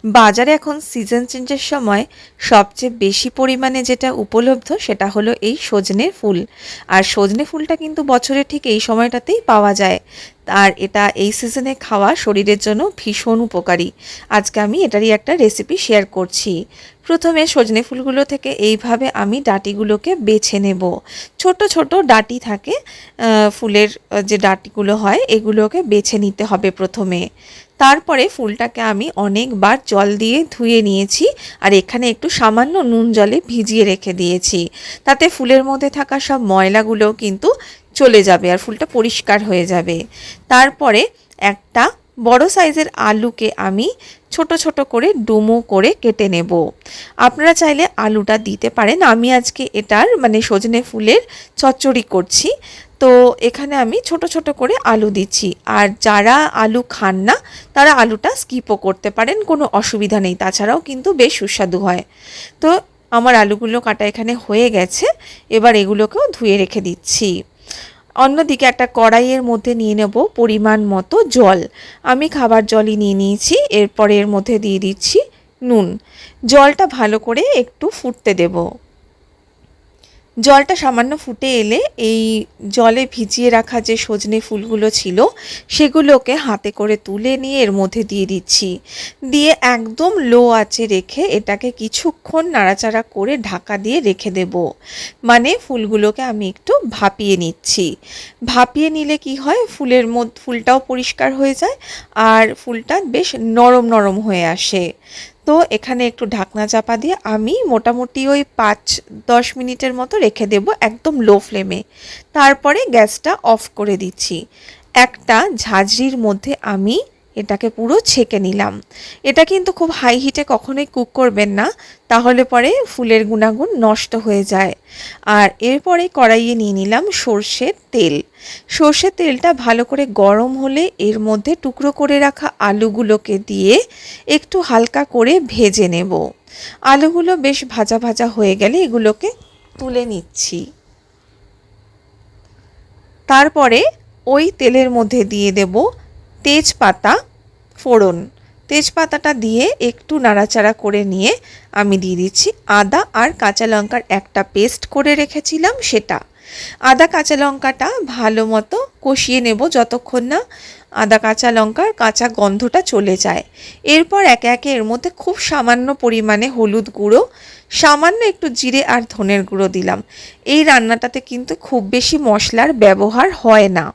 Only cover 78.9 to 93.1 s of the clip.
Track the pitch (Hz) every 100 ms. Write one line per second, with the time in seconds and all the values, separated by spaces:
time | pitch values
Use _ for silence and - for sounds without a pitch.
78.9 | _ _ _ _ _ _ _ _ _ _
79.9 | _ _ _ _ - 240 277 285 359 277
80.9 | 247 247 302 - 233 262 247 208 254 571
81.9 | - 220 226 220 220 - _ 202 196 226
82.9 | 233 262 - 208 - 240 226 226 240 226
83.9 | 226 - 208 208 220 220 214 220 220 214
84.9 | 214 196 180 302 - - - - - 302
85.9 | 311 285 269 - 294 277 202 208 - 214
86.9 | 214 - 202 240 269 269 277 220 196 190
87.9 | 233 214 202 190 190 - - 190 180 -
88.9 | - - _ 262 294 294 311 247 240 220
89.9 | 226 339 415 254 240 240 226 208 - 226
90.9 | 190 180 - 381 214 208 202 247 247 220
91.9 | - 339 - - 320 339 277 190 196 220
92.9 | 220 226